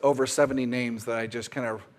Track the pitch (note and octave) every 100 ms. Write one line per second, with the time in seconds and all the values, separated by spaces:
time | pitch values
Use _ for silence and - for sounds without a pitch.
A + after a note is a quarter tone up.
0 | C#3 C3 C3 - C#3 C3+ B2 B2 A#2+ A2+
1 | A#2 A#2 A2+ A#2 G#2+ C3+ A#2 A2 -